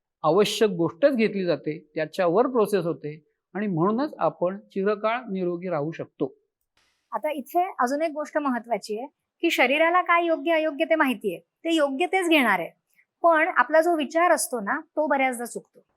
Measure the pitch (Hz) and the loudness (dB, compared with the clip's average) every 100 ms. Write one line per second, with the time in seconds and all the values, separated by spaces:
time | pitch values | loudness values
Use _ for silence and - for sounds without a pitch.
0 | _ _ 156 175 202 - 220 175 160 - | _ _ 0 2 2 2 0 0 -2 2
1 | 285 254 214 196 180 147 156 151 - 160 | 2 2 0 0 -2 -2 -4 -8 -8 -8
2 | 156 - 180 180 262 254 202 202 170 156 | -6 -2 2 2 2 2 2 0 -2 -4
3 | 147 156 _ _ _ 190 214 160 185 226 | -8 -14 _ _ _ -8 -4 0 0 0
4 | 302 - 165 - 175 196 - 202 196 202 | -4 -2 -4 -2 -4 -4 -10 -4 -2 -2
5 | 220 240 233 190 180 175 185 160 151 160 | -2 -4 -6 -4 -4 -4 -4 -4 -4 -8
6 | 143 - 135 - _ _ _ _ _ _ | -12 -6 -8 -8 _ _ _ _ _ _
7 | _ 226 302 294 240 339 370 - 247 285 | _ -8 -6 -6 -4 -2 -2 0 -2 0
8 | 330 294 294 311 285 240 233 208 - 214 | -4 -6 -6 -4 -2 -2 -4 -6 -6 -8
9 | 277 _ _ _ 339 320 247 294 330 359 | -10 _ _ _ -2 2 2 4 2 2
10 | 349 339 339 320 277 320 311 285 320 320 | 2 2 2 0 0 0 0 -2 0 2
11 | 277 220 208 165 - _ 330 330 285 269 | 2 0 -6 -8 -12 _ -2 0 0 0
12 | 349 381 339 311 240 190 165 - _ _ | 0 0 4 4 4 2 -2 -12 _ _
13 | _ _ 339 311 339 349 - 311 330 330 | _ _ 4 4 4 0 2 4 4 2
14 | 262 320 349 294 - 247 202 285 311 - | 0 2 4 2 0 -6 -4 -6 -6 -4
15 | 302 277 262 240 240 202 - 196 _ | 0 0 0 -2 -8 -12 -16 _ _